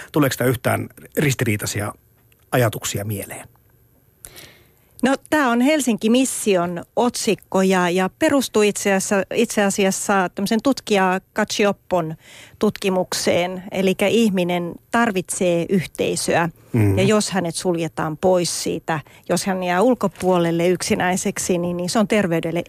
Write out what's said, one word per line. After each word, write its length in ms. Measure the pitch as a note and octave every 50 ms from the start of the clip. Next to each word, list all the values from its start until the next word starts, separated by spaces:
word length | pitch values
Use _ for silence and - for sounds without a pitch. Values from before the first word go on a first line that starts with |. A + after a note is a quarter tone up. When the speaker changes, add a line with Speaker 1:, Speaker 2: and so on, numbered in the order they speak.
| - -
Speaker 1:
tuleeko 200 | - D#3+ C#3+ C3
sitä 140 | - - A#2+
yhtään 440 | B2+ C#3 - - A2+ G#2+ G2+ A2 - - - - - - -
ristiriitaisia 760 | D#3+ C#3+ B2+ - B2 A#2 G#2 G#2 - - - G#2 G#2 G#2 - - _ _ _ _ _ _ _ _ _ _
ajatuksia 540 | - C3+ B2 A2 - - - - - G2+ G2+
mieleen? 420 | G#2+ G#2+ G2 - - - - - - _ _ _ _ _ _ _ _ _ _ _ _ _ _ - - - - - - - - _ _ _ _ _ _ _ - -
Speaker 2:
No, 120 | B3 C#4 C4 - -
tää 200 | D#4+ D4+ C#4+ B3
on 120 | A#3 A#3+
Helsinki 480 | B3 C#4 D#4 D#4 B3 - G#3+ - - A3+
Mission 720 | A#3 B3+ C4+ B3 - - - A3 G3 F3 E3+ F3 F3 E3+ E3+ - _
otsikko 640 | - A#3 B3 A#3+ - - - F#3+ - - - - F#3+
ja, 280 | F#3+ F#3+ F#3+ F#3 F3+ F3
ja 200 | E3+ F#3 F#3 F3 - -
perustuu 420 | D#4+ D#4 D4 C#4 A#3 - - A3
itse 320 | G#3 G#3 G3 - - G#3 G3
asiassa, 300 | F#3+ G3 - G#3 G3 F#3 - -
itse 300 | - A#3+ A3 - - G3+
asiassa 680 | G3 G3 - G3+ F#3+ F#3+ - - - G#3 G3 F#3 F3 -
tämmöisen 240 | - G3+ F#3 A3+ A3+ -
tutkija 560 | C#4 C4 - - - G#3 G3 F#3+ F#3 F#3 F#3+ - _ -
Katsioppon 840 | - G#3+ G3+ - - G#3+ G3+ G3 - _ - F#3 F3+ D#3+ D#3 D#3+ - - - - - - - - -
tutkimukseen. 1040 | - G#3+ - - - G3 F#3+ F#3 F3+ - - - - G#3 F#3 E3+ F3 F3+ F#3 F#3 F3+ G3+
Elikkä 360 | - F#3 F#3+ F#3+ F#3 - G#3+ G3
ihminen 640 | - A3+ A#3 A3 F#3 F#3+ F3 F3 F3+ F3 F3 E3+ - - _ _
tarvitsee 760 | - A#3 A#3 A#3 G3 F#3 E3+ - - - G3+ F3+ E3+ E3+ E3+ -
yhteisöä. 800 | G3 F#3+ D3 - - - - - F3+ E3+ - - - D3+ E3+ E3+ - - - - -
Speaker 1:
Mhm. 240 | B2 G#2 G2+ G2 -
Speaker 2:
Ja 60 | -
jos 280 | - G#3+ G#3 G3+ -
hänet 240 | - F#3+ F3 E3+ D#3+
suljetaan 640 | - - F#3+ F3 E3 E3 D#3 - - E3 D#3+ D#3 D3
pois 460 | - F#3 F#3 F3+ F3 E3+ - - -
siitä, 360 | F3+ F3 E3+ - - E3 D3+ - - - - - -
jos 160 | F3 F3 -
hän 180 | G3+ F#3+ F#3 F3+
jää 180 | F3+ F3 F3+
ulkopuolelle 840 | G3+ B3+ B3 - - G3 - - - F#3 F#3 F3 E3+ E3 E3 E3+ E3+ F3+
yksinäiseksi, 920 | F3+ E3+ - - A3 G3+ - F3+ F3+ G3+ - G#3 F#3+ - - - F#3 E3+
niin, 200 | F3 F3 F3 F3
niin 120 | F3 F3
se 100 | - A#3
on 80 | G#3 -
terveydelle 560 | A#3+ G#3+ G3 F3 E3+ E3 D#3+ E3 E3 F3 E3+